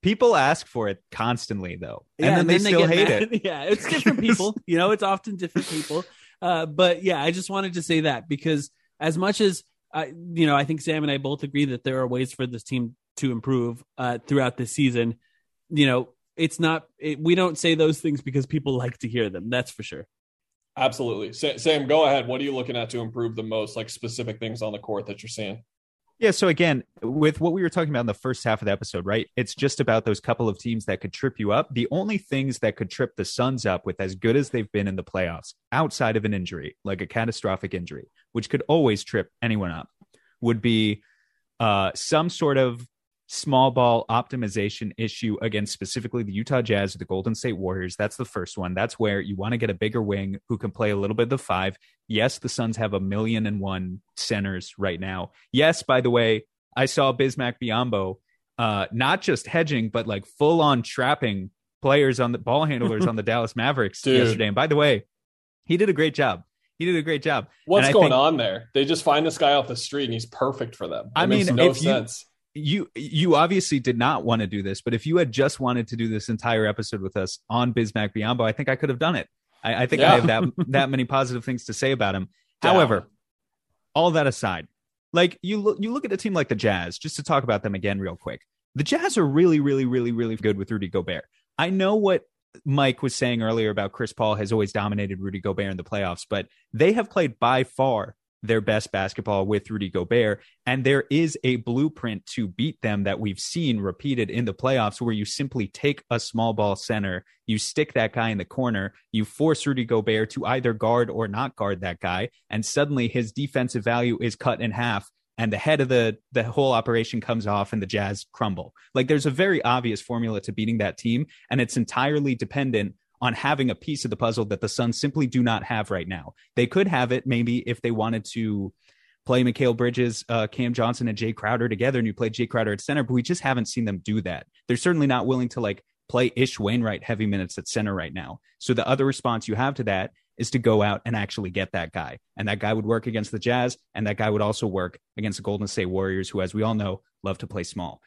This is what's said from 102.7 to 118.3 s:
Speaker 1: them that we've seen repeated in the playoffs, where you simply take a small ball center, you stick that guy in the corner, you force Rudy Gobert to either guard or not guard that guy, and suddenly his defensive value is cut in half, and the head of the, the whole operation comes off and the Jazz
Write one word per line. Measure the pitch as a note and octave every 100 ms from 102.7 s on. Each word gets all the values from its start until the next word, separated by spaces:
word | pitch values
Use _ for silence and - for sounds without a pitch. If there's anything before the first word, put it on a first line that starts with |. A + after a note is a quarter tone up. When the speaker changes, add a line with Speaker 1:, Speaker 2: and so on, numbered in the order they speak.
| -
Speaker 1:
them | A2+ G#2
that | G2+ G2
we've | G#2+ G2
seen | - E3+ D#3+ A2+
repeated | G2 F2+ C#3+ B2 G#2
in | A2+ A#2+
the |
playoffs, | - C3 C3+ G#2+ -
where | A#2
you | A2 G#2
simply | - C#3 C3 G2
take | - C#3+ C#3+ _
a | A#2
small | - A2+ A2+
ball | A2 G#2 F#2+
center, | - A2 G2 F2+ - _ -
you | G#2+
stick | - - D3+
that | C3 A2
guy | - A2+
in | G#2+
the | F2+
corner, | - B2+ G#2+ G2 _ _
you | A2 G#2+
force | - D#3 D3+ C#3+
Rudy | C3
Gobert | A#2 A#2 G#2+ A2 A2
to | - A2
either | C3 B2
guard | G#2+ A2 A#2 A#2
or | G#2 A2
not | G2+ C3 -
guard | G2+ F#2+
that | F2+ E2+
guy, | F#2+ F2+ A2+ _ _
and | G#2+ A2
suddenly | - D3 C#3 A#2
his | B2+ A2+
defensive | A#2+ C#3+ C3+ B2 A#2+
value | G#2+ A#2+ A#2+ A2+
is | A#2 -
cut | C3 A2+
in | A2+
half, | G2+ A#2+ G2+ - _ _ -
and | A2
the | G2+
head | - D#3
of | C3
the, | B2+ A2+ G#2+ _
the | B2
whole | A2+ A#2 C3+
operation | A#2 A2+ A#2 A2+ A#2
comes | - A#2 G#2
off | G2+ G2+
and | A2
the | F#2+
Jazz | G#2 G2 G2+ -